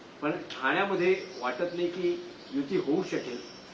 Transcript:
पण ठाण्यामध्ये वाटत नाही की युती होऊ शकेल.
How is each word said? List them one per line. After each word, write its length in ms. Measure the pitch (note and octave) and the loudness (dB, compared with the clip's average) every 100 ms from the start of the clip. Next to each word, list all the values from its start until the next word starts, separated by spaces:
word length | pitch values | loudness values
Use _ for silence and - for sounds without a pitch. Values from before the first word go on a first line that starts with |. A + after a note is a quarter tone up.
| - - | -18 -4
पण 100 | D3 | -2
ठाण्यामध्ये 840 | F3 - - C3 E3 G3 F3+ F3+ F#3+ - - | -2 -4 -2 2 4 2 4 4 4 0 -4
वाटत 340 | - - F3 | -4 0 -2
नाही 140 | E3+ F3 | 0 0
की 240 | F3+ F3 F3 - - - | 2 0 0 -4 -14 -4
युती 240 | C3+ C#3 F#3 | -2 2 0
होऊ 260 | C3+ E3+ | 4 2
शकेल. 340 | F#3 - B2 A#2 - - - | 2 -2 -2 -6 -10 -14 -18